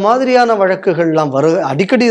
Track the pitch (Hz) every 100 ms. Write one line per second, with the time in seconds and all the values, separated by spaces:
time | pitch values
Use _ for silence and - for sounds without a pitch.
0 | 202 254 262 254 233 214 190 185 202 165
1 | 165 160 151 135 156 175 143 135 190 254
2 | 240